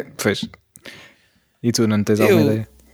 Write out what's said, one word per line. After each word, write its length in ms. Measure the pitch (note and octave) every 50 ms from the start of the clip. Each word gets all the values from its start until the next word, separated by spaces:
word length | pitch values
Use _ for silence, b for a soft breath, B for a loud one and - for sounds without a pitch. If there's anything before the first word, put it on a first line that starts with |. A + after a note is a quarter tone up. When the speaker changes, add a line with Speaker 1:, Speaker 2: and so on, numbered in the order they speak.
| -
Speaker 1:
<laughs> 160 | - - -
Pois. 280 | - A2+ G2 - - - - - _ _ - - B B B B B B B B B B B B B B B _ -
E 80 | A#2+
tu, 160 | A2+ - A2+
não 160 | G#2+ G#2+ G#2 G2+
tens 160 | - G#2+ G#2
alguma 220 | A2 A2 G2+ -
Speaker 2:
Eu, 40 | -
Speaker 1:
ideia? 240 | - G#2+ A2 A2 - _ _ b b